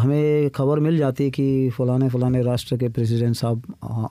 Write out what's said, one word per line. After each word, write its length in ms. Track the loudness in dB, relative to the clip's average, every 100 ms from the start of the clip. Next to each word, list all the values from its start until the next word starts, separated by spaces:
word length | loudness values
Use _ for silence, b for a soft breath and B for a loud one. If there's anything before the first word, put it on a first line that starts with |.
हमें 480 | 0 2 2 2 0
खबर 300 | 0 0 2
मिल 180 | 2 2
जाती 260 | 0 0
है 60 | -2
कि 400 | 0 0 2 0
फलाने, 400 | 0 0 2 2
फलाने 320 | 0 0 2
राष्ट्र 360 | 0 -2 -2 -2
के 120 | -2
प्रेसिडेंट 460 | -2 0 2 0 0
साहब, 400 | -2 -2 -6 -14
आ, 220 | -8 -6 -6